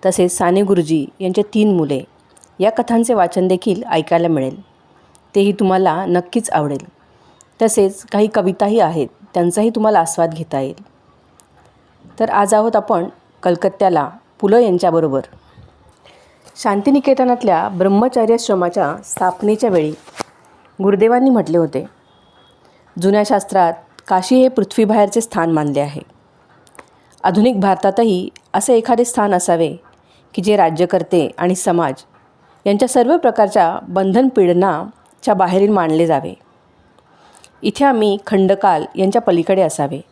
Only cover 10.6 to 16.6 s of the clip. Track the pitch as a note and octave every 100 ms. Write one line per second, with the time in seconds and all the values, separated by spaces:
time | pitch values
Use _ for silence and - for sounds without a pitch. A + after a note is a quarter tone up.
10.6 | C3+ - - _ _ _ _ _ _ _
11.6 | _ _ _ _ - - A3+ - G3+ G#3+
12.6 | A3+ G#3+ - G3+ E3+ - _ _ F3+ E3+
13.6 | G3 F#3+ G3 E3 C#3+ E3+ _ _ G3+ A3+
14.6 | A#3+ F3+ F3+ E3 D#3+ C3+ - - _ -
15.6 | - _ _ _ _ - _ _ - -